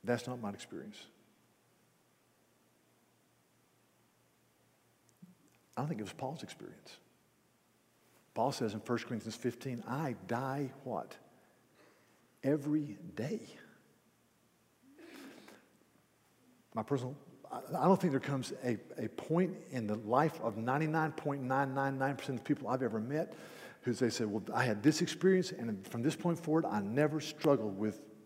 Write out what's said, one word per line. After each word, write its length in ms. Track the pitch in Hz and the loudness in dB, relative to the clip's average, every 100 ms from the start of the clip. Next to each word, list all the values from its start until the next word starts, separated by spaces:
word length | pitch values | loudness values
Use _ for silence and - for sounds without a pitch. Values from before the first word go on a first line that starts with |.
That's 240 | 101 120 - | 0 0 0
not 140 | 123 | -6
my 100 | 107 | -6
experience. 460 | 101 - 82 120 - - _ _ _ _ _ _ _ _ _ _ _ _ _ _ _ _ _ _ _ _ _ _ _ _ _ _ _ _ _ _ _ _ _ _ _ _ _ _ _ _ _ - - - _ _ - | -8 -12 -12 -12 -14 -20 _ _ _ _ _ _ _ _ _ _ _ _ _ _ _ _ _ _ _ _ _ _ _ _ _ _ _ _ _ _ _ _ _ _ _ _ _ _ _ _ _ -20 -20 -20 _ _ -4
I 60 | |
don't 60 | 147 | -4
think 120 | 117 | -2
it 40 | |
was 80 | 101 | -6
Paul's 300 | - 131 156 | -6 -6 -6
experience. 540 | 101 - - - - - _ _ _ _ _ _ _ _ _ _ _ _ _ | -10 -12 -16 -16 -20 -20 _ _ _ _ _ _ _ _ _ _ _ _ _
Paul 180 | 120 127 | 0 0
says 200 | 131 113 | 2 -2
in 80 | 107 | -2
First 260 | - 120 - | -2 -2 0
Corinthians 280 | 117 113 | -6 -6
fifteen, 480 | - 123 - 135 120 101 | -4 -4 -4 -8 -8 -4
"I 280 | 135 156 104 92 | -4 -2 -4 -4
die" 420 | 117 131 139 135 - | -2 -2 -2 -4 -6
what? 320 | 131 101 - - - - _ _ _ _ - _ _ _ _ _ | -6 -4 -6 -14 -20 -20 _ _ _ _ -20 _ _ _ _ _
"Every 540 | 135 147 139 151 143 98 90 | 0 2 2 0 0 -8 -10
day." 280 | 95 131 220 - - - - _ _ _ _ _ _ _ _ _ _ 262 285 330 - - - - - _ _ _ _ _ _ _ _ - _ _ | -6 -4 -6 -8 -18 -20 -20 _ _ _ _ _ _ _ _ _ _ -20 -20 -20 -16 -16 -18 -20 -20 _ _ _ _ _ _ _ _ -20 _ _
My 80 | 113 | -6
personal, 320 | 110 139 127 143 - - - | 0 0 0 -6 -16 -20 -12
I, 60 | - - 160 | -12 -4 4
I 60 | |
don't 160 | 156 190 | 6 6
think 120 | 180 | 6
there 80 | 135 | 2
comes 340 | - 139 123 - | 2 -2 -2 -2
a, 140 | 123 110 - - | 0 0 -4 -6
a 120 | 110 | -4
point 460 | - - 160 185 - - | -6 0 2 2 0 -6
in 160 | 131 107 | -4 -2
the 100 | 107 | -2
life 440 | 107 123 156 - | 4 4 4 2
of 160 | 113 107 | -4 0
ninety-nine 560 | 117 139 156 160 156 | 0 2 2 2 0
point 300 | - 147 139 | -2 -4 -2
nine 320 | 127 135 139 | 0 2 2
nine 240 | 135 135 135 | 2 0 2
nine 180 | 135 135 | 0 0
percent 220 | - 127 | -4 -4
of 60 | |
the 40 | - | 0
people 200 | 143 110 | 0 2
I've 140 | 127 | 2
ever 180 | 123 110 | 2 0
met 340 | 117 151 - - - - - - | 0 0 -2 -6 -16 -16 -16 -4
who 100 | - | -2
they 160 | 117 120 | 4 2
say, 160 | - | 2
"Well, 180 | 107 107 92 | 0 0 -2
I 100 | 113 | 2
had 180 | 123 104 | 2 6
this 200 | 127 151 | 6 6
experience, 500 | 180 - 185 185 180 | 0 4 6 6 4
and 340 | - 117 101 - | -2 -4 -4 -4
from 160 | 117 | 0
this 140 | 131 151 | 0 2
point 220 | 175 170 | 0 0
forward, 260 | 156 160 | 2 4
I 160 | 104 104 | 4 0
never 400 | 98 123 151 151 | 2 4 4 2
struggled 580 | - - 160 139 107 98 | -4 2 4 4 4 0
with 220 | 107 - - - | -2 -2 -14 -20